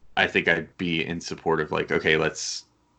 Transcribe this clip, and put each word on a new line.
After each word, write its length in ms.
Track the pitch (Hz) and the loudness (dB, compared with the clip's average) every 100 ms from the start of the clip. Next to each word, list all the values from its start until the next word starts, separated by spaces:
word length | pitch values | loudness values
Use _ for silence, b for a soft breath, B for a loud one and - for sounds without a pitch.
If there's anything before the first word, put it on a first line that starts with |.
| - - | -6 0
I 100 | 95 | 2
think 220 | 98 87 | 2 2
I'd 280 | 82 123 - | 0 -2 -6
be 280 | 90 82 76 | -2 -2 -2
in 140 | 85 | -6
support 400 | - 82 85 80 | -8 -6 0 0
of, 100 | 76 | 0
like, 220 | 80 80 | -2 0
okay, 240 | 80 82 78 | 2 4 4
let's, 480 | 78 - - - - _ _ | 2 -2 -8 -10 -12 _ _